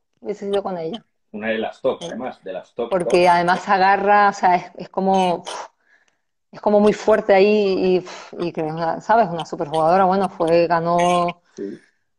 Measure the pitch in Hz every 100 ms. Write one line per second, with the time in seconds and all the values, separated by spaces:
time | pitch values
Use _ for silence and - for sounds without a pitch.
0 | _ _ 220 202 202 202 196 180 165 220
1 | _ _ _ 214 110 110 107 - 131 123
2 | - 110 127 - - - - - 120 190
3 | 175 185 180 175 175 180 196 196 190 196
4 | 196 208 202 - 190 180 - - 180 -
5 | 190 190 180 170 - - - _ _ _
6 | _ _ _ _ _ - 208 208 208 196
7 | - 214 214 196 208 214 196 190 190 180
8 | 180 - - - 175 165 156 165 165 165
9 | - 226 196 165 151 - 151 160 160 185
10 | 185 196 185 - 165 170 170 170 170 175
11 | 175 175 175 170 _ - - - _ _
12 | _